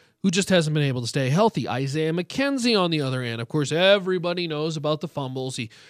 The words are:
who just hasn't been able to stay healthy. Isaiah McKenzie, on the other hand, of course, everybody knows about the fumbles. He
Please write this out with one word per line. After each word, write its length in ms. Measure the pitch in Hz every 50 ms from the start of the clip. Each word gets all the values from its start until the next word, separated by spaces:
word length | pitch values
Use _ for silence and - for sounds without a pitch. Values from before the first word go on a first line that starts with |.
| _ _ _ _ -
who 80 | 196
just 180 | 165 202 190 -
hasn't 240 | 190 175 160 156 151
been 100 | 156 147
able 200 | 139 127 123 120
to 40 |
stay 220 | 117 - 147 135 127
healthy. 400 | 139 185 226 220 - 156 113 78
Isaiah 440 | 110 127 135 135 135 156 156 160 160
McKenzie, 680 | 175 180 - - 269 277 277 277 262 226 247 226 202
on 100 | 180 170
the 120 | 165 151 139
other 200 | 131 131 127 127
hand, 200 | 117 117 113 117
of 60 | -
course, 220 | - 156 143 131
everybody 760 | 147 165 185 196 202 208 180 190 185 185 165 175 175 180 175 165
knows 280 | 151 147 156 165 156 156
about 240 | 143 151 156 151 -
the 60 | 160
fumbles. 480 | - 147 139 131 131 131 131 131 127
He 120 | - 117 113 - - - -